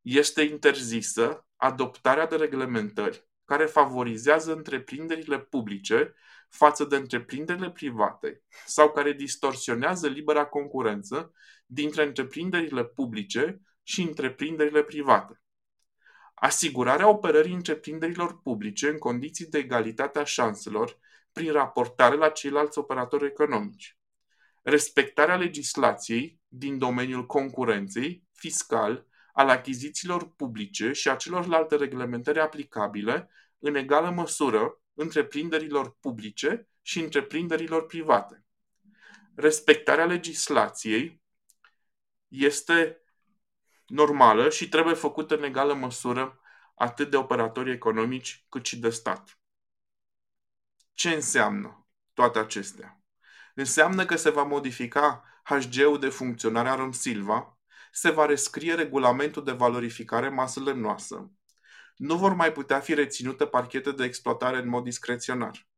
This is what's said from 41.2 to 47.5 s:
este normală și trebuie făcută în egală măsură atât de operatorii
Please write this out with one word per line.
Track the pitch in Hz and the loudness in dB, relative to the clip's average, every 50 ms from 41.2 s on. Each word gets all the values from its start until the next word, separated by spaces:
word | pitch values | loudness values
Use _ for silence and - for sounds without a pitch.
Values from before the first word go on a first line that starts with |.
| _ _ _ _ _ _ _ _ _ _ _ _ _ _ _ _ _ _ _ _ _ _ | _ _ _ _ _ _ _ _ _ _ _ _ _ _ _ _ _ _ _ _ _ _
este | - 135 139 143 147 - - - 170 170 165 160 165 _ _ _ _ _ _ _ _ _ _ _ _ _ _ _ _ _ _ | -4 2 2 2 2 2 0 2 4 4 4 2 -2 _ _ _ _ _ _ _ _ _ _ _ _ _ _ _ _ _ _
normală | _ 113 139 151 147 147 143 127 117 107 107 123 151 | _ 4 4 4 4 8 8 8 8 10 8 4 4
și | 151 - 170 160 | 2 0 -6 0
trebuie | - 160 165 165 165 | 2 2 2 2 0
făcută | 156 - 147 - - 160 - 156 | 0 -2 -4 -4 -4 -4 -2 -2
în | 147 147 | -2 -2
egală | 139 131 131 139 147 147 | -4 -2 0 0 0 0
măsură | 139 127 127 120 - - 127 120 127 131 135 - _ _ _ - _ _ _ _ | -2 -4 -8 -8 -6 -4 -4 -2 -2 -4 -6 -8 _ _ _ -20 _ _ _ _
atât | - - 123 - - 147 143 | -4 -4 -4 -2 -4 -4 0
de | 139 | 0
operatorii | 135 131 - 120 117 113 110 | 0 0 2 0 0 0 -2